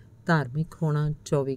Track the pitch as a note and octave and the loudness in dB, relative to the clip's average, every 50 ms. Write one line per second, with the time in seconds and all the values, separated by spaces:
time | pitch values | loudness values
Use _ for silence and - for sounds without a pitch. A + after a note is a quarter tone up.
0 | - - - - - - E3+ D#3 C#3 A#2+ B2 D3+ D#3+ - - - E3 D#3 D3 D3 | -20 -20 -20 -6 0 2 2 2 2 0 -2 -4 -4 -4 -4 -2 0 0 2 2
1 | D3+ D3+ D3 - - - D#3 C#3+ C3+ C3+ C3+ | 0 0 -2 -4 -4 0 0 0 0 0 -4